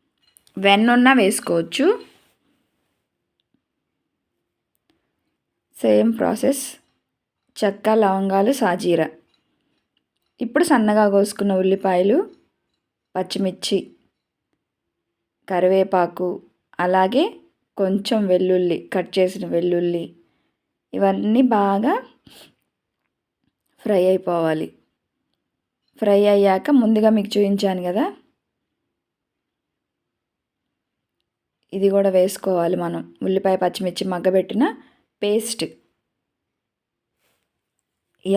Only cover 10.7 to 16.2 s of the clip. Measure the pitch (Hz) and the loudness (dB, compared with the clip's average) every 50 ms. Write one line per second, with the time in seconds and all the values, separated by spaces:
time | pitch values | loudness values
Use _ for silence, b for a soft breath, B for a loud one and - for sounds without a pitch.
10.7 | 294 233 214 208 208 214 214 202 196 202 208 208 - - 202 202 190 185 185 190 | 2 2 2 2 2 4 4 4 4 2 2 0 -2 -4 -2 0 0 0 2 0
11.7 | 190 190 - 190 180 180 185 202 240 339 440 - - _ _ _ _ _ _ _ | 0 0 0 0 0 2 2 2 2 0 0 -4 -8 _ _ _ _ _ _ _
12.7 | _ _ _ _ _ _ _ _ - 185 185 185 - 196 196 185 185 - - - | _ _ _ _ _ _ _ _ -8 -8 -6 -6 -4 -4 -4 -4 -6 -6 -6 -4
13.7 | 208 190 - - - _ _ _ _ _ _ _ _ _ _ _ _ _ _ _ | -4 -4 -4 -6 -18 _ _ _ _ _ _ _ _ _ _ _ _ _ _ _
14.7 | _ _ _ _ _ _ _ _ _ _ _ _ _ _ _ - 190 175 180 185 | _ _ _ _ _ _ _ _ _ _ _ _ _ _ _ -4 -2 0 2 2
15.7 | 190 190 190 190 196 180 175 170 175 - | 4 2 2 2 0 0 0 -2 -4 -6